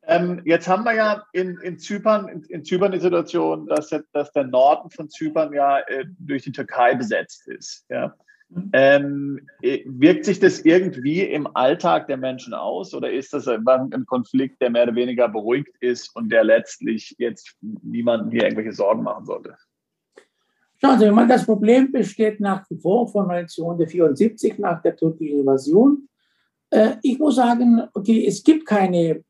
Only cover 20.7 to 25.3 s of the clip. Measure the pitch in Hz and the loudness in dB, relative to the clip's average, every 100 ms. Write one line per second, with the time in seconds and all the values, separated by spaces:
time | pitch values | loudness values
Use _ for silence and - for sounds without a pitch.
20.7 | _ 269 254 208 208 233 247 - 208 208 | _ 2 6 6 6 6 4 2 0 4
21.7 | 247 269 277 196 - 214 208 202 190 - | 4 4 0 -4 0 -2 0 -4 -4 -6
22.7 | 165 170 214 240 208 180 175 170 - 165 | -8 0 0 0 -2 -2 -4 -6 -8 -8
23.7 | 175 160 175 160 139 226 - 226 - 202 | -4 -4 2 2 4 0 0 -4 -2 -4
24.7 | 165 170 165 160 160 156 | -2 -4 0 -2 -2 -4